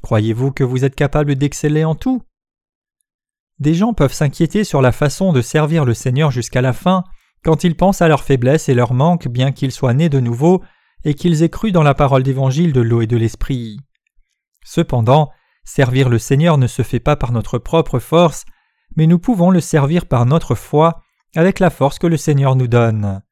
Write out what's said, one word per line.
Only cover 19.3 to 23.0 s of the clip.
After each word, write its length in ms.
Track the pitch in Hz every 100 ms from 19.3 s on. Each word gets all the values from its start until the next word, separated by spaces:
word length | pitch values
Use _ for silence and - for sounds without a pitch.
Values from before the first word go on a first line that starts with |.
| 214 175
le 100 | 185
servir 440 | - 156 139 175 -
par 180 | 123 120
notre 300 | 160 - 117
foi, 460 | - 147 165 165 _ _ _ -
avec 240 | 175 196
la 100 | 185
force 300 | - 135 -
que 80 | 175
le 100 | 165
Seigneur 380 | - 143 139 131
nous 120 | 123
donne. 540 | 120 117 110